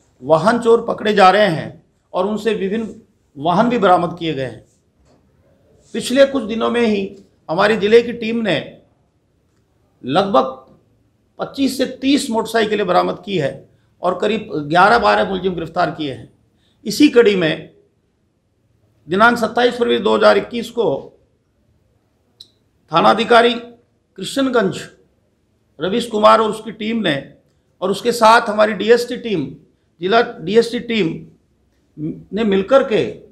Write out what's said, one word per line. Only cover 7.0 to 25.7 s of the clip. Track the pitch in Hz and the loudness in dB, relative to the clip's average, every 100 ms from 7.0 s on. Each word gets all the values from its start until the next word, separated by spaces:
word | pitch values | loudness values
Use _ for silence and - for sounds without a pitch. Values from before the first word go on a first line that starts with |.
| 196 - - _ - | -4 -10 -20 _ -6
हमारे | 160 208 214 | 0 0 2
ज़िले | 196 233 | 4 4
की | 233 | 4
टीम | 240 220 233 | -4 -6 -4
ने | 214 143 - - _ _ _ _ _ _ _ _ _ _ _ _ | -2 -4 -4 -16 _ _ _ _ _ _ _ _ _ _ _ _
लगभग | 120 156 196 254 - - - _ _ _ _ _ _ - | -4 -2 0 0 0 -6 -18 _ _ _ _ _ _ -12
पच्चीस | 196 - 269 - | -10 -4 -4 -2
से | 254 | -6
तीस | - 262 277 - | -4 -2 0 0
मोटरसाइकिलें | 220 220 226 214 208 196 | -4 -2 -2 0 -2 0
बरामद | 180 180 185 - | 0 0 -4 -6
की | 190 | -4
है | 135 - - _ _ _ | -4 -6 -18 _ _ _
और | 175 185 | -4 -2
करीब | 214 214 - | -2 -4 -6
ग्यारह | 151 147 170 196 233 | -8 -2 4 4 4
बारह | 208 208 202 | 2 2 0
मुलजिम | 190 185 | -4 -4
गिरफ्तार | 165 160 180 170 | -6 -6 -4 -4
किए | 151 151 | -4 -8
हैं। | 123 - _ _ _ _ _ | -10 -14 _ _ _ _ _
इसी | 220 202 294 | -6 2 4
कड़ी | 240 208 196 | 6 4 4
में | 160 156 - _ _ _ _ _ _ _ _ _ _ _ _ _ - | 0 -2 -8 _ _ _ _ _ _ _ _ _ _ _ _ _ -6
दिनांक | 185 233 240 | 2 2 2
सत्ताईस | 220 233 247 | -2 0 0
फरवरी | 240 240 240 | 0 -2 0
दो | 202 220 | 0 4
हज़ार | 214 202 | 4 4
इक्कीस | 196 240 226 | 0 -8 -8
को | - 196 139 - _ _ _ _ _ _ _ _ _ _ _ _ _ - _ _ _ - | -4 -4 -4 -8 _ _ _ _ _ _ _ _ _ _ _ _ _ -20 _ _ _ -4
थानाधिकारी | 160 208 214 220 233 240 233 - - _ _ _ - | 0 2 2 4 4 4 0 -8 -20 _ _ _ -14
कृष्णगंज | 190 - 269 240 196 127 - _ _ _ _ _ _ _ _ | -8 -4 0 0 0 -4 -12 _ _ _ _ _ _ _ _